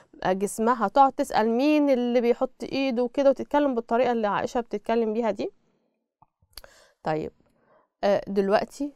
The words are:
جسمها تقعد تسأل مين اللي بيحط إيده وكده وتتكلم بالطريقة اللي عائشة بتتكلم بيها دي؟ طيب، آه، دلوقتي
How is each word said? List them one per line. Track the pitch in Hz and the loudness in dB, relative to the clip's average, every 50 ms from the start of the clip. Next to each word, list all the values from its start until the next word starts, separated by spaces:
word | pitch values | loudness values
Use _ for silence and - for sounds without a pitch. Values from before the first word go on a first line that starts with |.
| _ _ _ - - | _ _ _ -6 -2
جسمها | 180 190 190 202 196 - - 220 233 254 233 220 196 | -2 -2 -2 -2 -6 -4 -2 0 0 0 0 0 0
تقعد | - 285 269 269 - | 4 4 4 4 4
تسأل | - 277 - - - 220 226 | -2 -6 -2 0 0 0 2
مين | 226 240 269 302 302 302 294 285 | 0 2 2 2 4 4 4 2
اللي | 262 240 247 240 240 254 | 2 0 0 0 0 0
بيحط | 226 233 247 - 262 254 - - - | 2 2 0 0 -2 -6 -6 -10 -14
إيده | - - 269 277 269 233 233 247 | -8 -4 -2 -2 -2 0 -2 -2
وكده | 240 - - 277 277 | -2 0 2 2 2
وتتكلم | 262 - - - - 294 294 277 254 | 2 2 -2 -2 0 0 2 2 0
بالطريقة | 233 233 - 233 233 262 - 240 | -2 -4 -2 0 0 2 2 0
اللي | 233 214 | 0 0
عائشة | 202 196 165 - - - 254 | -2 -2 -2 -4 -4 -4 -6
بتتكلم | 233 - - 208 _ - 226 233 226 220 214 | -6 -4 -8 -10 _ -2 -2 0 0 -2 -2
بيها | 226 240 220 | -2 -2 -2
دي؟ | 196 208 262 392 - _ _ _ _ _ _ _ _ _ _ _ _ _ _ _ _ _ _ _ _ - - - _ _ _ _ _ _ - | -2 -2 -6 -8 -8 _ _ _ _ _ _ _ _ _ _ _ _ _ _ _ _ _ _ _ _ -20 -20 -20 _ _ _ _ _ _ -6
طيب، | 165 156 156 - - _ _ _ _ _ _ _ _ _ _ _ _ _ - - | -4 -4 -4 -4 -8 _ _ _ _ _ _ _ _ _ _ _ _ _ -4 -2
آه، | 202 202 - - | 0 0 0 -2
دلوقتي | - 196 208 196 196 202 - - - - - 277 294 - | -4 -2 -2 0 2 2 0 0 -2 -8 -10 -10 -10 -10